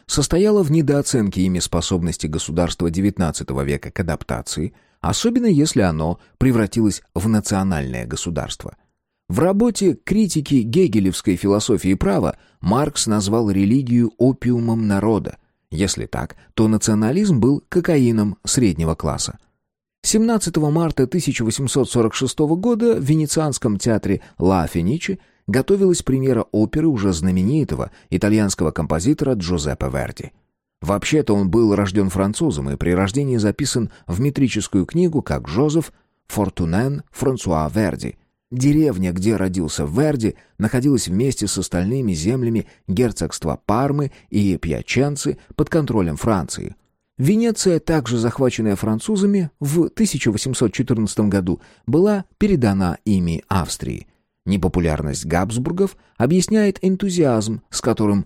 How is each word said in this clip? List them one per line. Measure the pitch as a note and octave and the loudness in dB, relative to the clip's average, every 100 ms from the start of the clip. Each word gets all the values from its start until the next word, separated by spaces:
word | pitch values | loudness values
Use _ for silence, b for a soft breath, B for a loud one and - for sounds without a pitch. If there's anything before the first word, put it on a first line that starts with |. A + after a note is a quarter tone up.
| - | -6
состояла | - C#3+ E3+ G#3 G#3 | -2 0 2 4 4
в | D#3+ | 4
недооценке | D#3+ C#3 C#3+ C#3 C3 G#2 F#2 | 2 2 0 0 0 0 0
ими | F#2 F2+ | 0 0
способности | - F2 - F#2 E2+ D#2+ D#2+ | -2 -2 -2 -2 -2 -4 -6
государства | D2+ - D#2+ E2+ - E2+ | -6 -4 -2 -2 0 -2
девятнадцатого | E2 G2 - E2+ D2+ C#2 C2+ | 0 0 0 -2 -4 -6 -4
века | C#2 C#2+ - | -2 -4 -6
к | - | -6
адаптации, | E2 D2+ - A#1 - - D#2+ b b b | -4 -6 -6 -8 -6 -6 -8 b b b
особенно | F2 G#2+ A#3 A#3+ A#3+ | -4 -2 0 2 2
если | D#3 D#3 C3 | 4 4 2
оно | F#2+ D#2 D#2 F2+ b _ | 2 0 -2 -4 b _
превратилось | C3 A#2 G#2 - A2 - - | 2 2 0 2 0 0 -6
в | - G2+ | -4 0
национальное | G#2+ - G2 F#2+ E2 C2+ B1 A#1 | 0 0 0 0 -2 -4 -6 -8
государство. | - - D#2 - - G1+ - _ _ _ _ - | -8 -6 -6 -6 -10 -14 -18 _ _ _ _ -6
В | F3 | 0
работе | - G3+ A#3+ - G3 | 2 4 2 2 0
«Критики | C3+ - G3 G#3 D#3+ C#3+ C#3 | 0 0 0 2 0 2 2
гегелевской | A2+ C#3+ F3+ G#2+ F#2+ F2+ - F2+ | 2 2 4 4 2 0 0 0
философии | G2+ G2+ - G2+ F#2 | 2 2 2 0 2
права» | F#2+ G3 F#3+ E2+ - b b | 0 0 0 -2 -4 b b
Маркс | - A3+ G3+ - - | 0 0 0 -2 -2
назвал | G#2+ G2 A2+ A2 | 0 0 0 2
религию | F#2+ G2 B2+ C3 A#2+ A#2 - | 2 2 2 2 2 2 2
опиумом | B2 C3 B2 A#2+ A#2 A2+ A2 | 0 2 0 0 0 0 0
народа. | G2 G#2 G#2 C2+ - _ _ _ | 0 2 0 -2 -10 _ _ _
Если | D#2 F#2+ - - | -4 -2 -2 -6
так, | - - - b | -8 -8 -12 b
то | - A2 | 0 2
национализм | A2 - G#2+ A2 D#3+ G#3 C#3 | 2 2 2 2 2 2 2
был | A#2 C#3+ - | 2 0 0
кокаином | F3+ E3+ D3 A#2+ A2+ G#2 F2+ | -2 2 4 4 2 0 -2
среднего | - - A#2 D#2+ D#2+ D#2+ | -4 0 2 2 -2 -2
класса. | D#2+ D2 - - _ _ _ _ _ _ | -4 -4 -6 -10 _ _ _ _ _ _
Семнадцатого | - A3 A3+ A3+ - E3+ D3+ | -2 2 2 0 0 0 2
марта | D#3 E3 C#3+ C3 | 2 0 0 0
тысяча | F3+ D3 C3 | 0 -2 -2
восемьсот | A2 A2 C3+ C#3+ A#2+ | -2 -2 -2 0 0
сорок | B2 A2 - | 2 0 0
шестого | C3+ - D3+ E3+ | -4 0 0 2
года | A3 A#3 A#3 A3+ | 0 2 2 2
в | |
Венецианском | C3+ D#3 D3+ - D#3 B2+ A#2+ G2+ | 2 0 2 0 -2 -2 -2 0
театре | - G#2+ - F#2+ B - | 0 0 0 -2 B -2
Ла | F2+ F#2+ D#2+ | 2 2 0
Фениче | F2 E2+ D3+ - F#3+ b b - | 0 0 -2 -4 -8 b b -4
готовилась | A#2 C3 G3 F#3+ F3 | -2 2 2 4 2
премьера | - C3 C3+ A#2 - | 0 0 2 0 0
оперы | G#2+ G#2+ D#3 D#3+ | 0 0 2 0
уже | B2+ G2 | 2 0
знаменитого | E2+ F#2 F#2 F#2+ D3+ C#3 C#2 A#1+ b b | 0 0 0 2 0 0 -4 -6 b b
итальянского | F#2 G#2 A2 G#2 - E2 | -2 2 2 2 0 -2
композитора | D2+ D2+ D#2+ F#2+ D#3 C#3 | -2 -2 -2 0 0 0
Джузеппе | A#2+ E2+ F2 C#2+ B1+ C#2 | -2 -2 -2 -2 -4 -4
Верди. | C2 B1 - - - _ _ _ _ | -4 -6 -10 -16 -20 _ _ _ _
Вообще-то | D3 G3+ - D#3 C#3+ G2+ | -4 -2 0 0 2 0
он | F#2+ | 2
был | A2 A2+ G2+ | 4 4 4
рождён | G2+ G2 G2 | 2 0 0
французом | F#2 G2 G#2+ E3 D#2 C#2 | 0 0 0 -2 -2 -4
и | C#2+ | -2
при | E2 | 0
рождении | F2+ F#2+ B2 C#3+ A#2+ | 2 2 0 0 0
записан | G#2 - C#3 B2+ G#2+ B - | 0 -2 -2 -2 -4 B -8
в | F2 | -2
метрическую | C#3 C#3+ C3 G#2+ - G2 F2+ | -2 2 0 0 -2 0 0
книгу | E3 F3+ D3+ | 0 0 0
как | - C#2+ C2 | -2 -4 -2
Жозеф | D2+ D3+ D#3+ - - _ _ - | 0 2 0 -2 -10 _ _ -8
Фортунен | - G2 - E2 F2+ B2 - - | -4 -2 -2 -2 0 0 -4 -10
Франсуа | - C3+ C3 - D#2+ D#2 | -4 -2 0 0 0 0
Верди. | G2+ G2+ - A#1+ - _ _ _ | 0 -2 -2 -8 -12 _ _ _
Деревня, | B2 C#3 D3 D3+ F#2 F#2 | 0 2 4 2 2 -2
где | F2+ G2 G#2 | 0 0 0
родился | F#2+ F#2 D#2 - | 0 -2 -4 -4
Верди, | D2 F2 D3+ C#3+ A2 - b - | -2 0 0 0 -2 -4 b -6
находилась | G#2+ B2+ C3+ B2+ - | -2 0 2 2 0
вместе | F#2+ C3+ - G2+ | 0 0 -2 -4
с | - | -4
остальными | F2+ F2+ F#2 C3 A#2+ | -4 -2 -2 -2 -2
землями | E2 E2+ C3 A#2 A2+ - b - | -2 -2 0 0 -2 -4 b -4
герцогства | F#2+ B2 G2 D#2 - E2 C2+ - | 0 0 -2 -6 -4 -6 -6 -2
Пармы | G#2 C#3 C#3+ C#3 b b | 0 0 -2 -4 b b
и | G#2 G2+ F2 | 0 0 0
Пьяченцы | E2+ B1+ - - C#3+ C#3+ D3 C#3 B - | -2 -6 -2 0 0 -2 -4 -6 B -4
под | D3+ | -2
контролем | E3 C3+ A2 F2 C#2+ | 0 0 0 0 -2
Франции. | - G2+ C#2 - - - _ _ _ - | 0 0 -2 -8 -12 -14 _ _ _ -2
Венеция, | C3+ G#3+ A#3 A3 - E3 | 2 2 2 0 2 0
также | - D#3+ A#2+ A#2 | 2 -2 0 0
захваченная | A#2 - C3 - A2 G2 | 0 0 0 0 -2 0
французами | G#2+ A2 - G#3+ G3+ G3+ E3+ - | -2 -2 -2 0 2 2 -2 -4
в | C#3+ D#3+ D#3 | -2 0 0
тысяча | - A3 C#3 - | 0 -2 0 -2
восемьсот | G#2+ - B2+ A2+ | -2 -4 0 0
четырнадцатом | - - A2+ G#2+ - G#2+ | 0 -2 0 0 0 0
году, | G2 F#2 E2+ b b - | 0 0 -4 b b -2
была | C#3+ G3+ G#3 F#3 _ | 2 2 2 -4 _
передана | G3+ F3 A#2 G2 F#2 - - | 2 4 2 2 0 -2 0
ими | G2 E2+ E2 - | 0 0 -2 -2
Австрии. | G2 D2+ - C2 G1+ - _ _ _ - | -4 -4 -6 -8 -10 -12 _ _ _ -4
Непопулярность | G2 F2 F2+ E2 D2+ D2+ C#2 - | 0 0 0 0 0 -4 -6 -2
Габсбургов | E2+ F#2+ A2 C#3+ F3 G3 - b b | -2 -2 -4 -4 -2 -2 -4 b b
объясняет | B2 F3+ F3+ G#3+ G#3 F#3+ | 2 2 2 2 0 0
энтузиазм, | F#3 F#3+ G3+ F3 D3 A2+ G#2+ A2 - | -2 0 -2 0 2 2 -2 -6 -8
с | - | -4
которым | - A2 G#2+ G2+ | -2 0 2 0